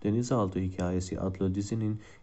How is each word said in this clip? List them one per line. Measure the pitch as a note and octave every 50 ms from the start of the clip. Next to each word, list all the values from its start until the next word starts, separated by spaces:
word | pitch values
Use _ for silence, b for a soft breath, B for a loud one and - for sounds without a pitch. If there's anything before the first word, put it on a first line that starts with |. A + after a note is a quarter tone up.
| -
Denizaltı | G#2 G#2 A#2 A#2+ B2 C3+ A#2+ G2+ F#2 F2+ F2+
Hikayesi | F#2+ F#2 F#2 - F2+ F2+ F#2 F2+ F2+ - - E2
adlı | - F#2+ F#2+ - G2 F#2+ F#2+
dizinin | G2+ G2+ G#2 A2+ A2 A2 G#2+ G#2+ G#2+ B B B B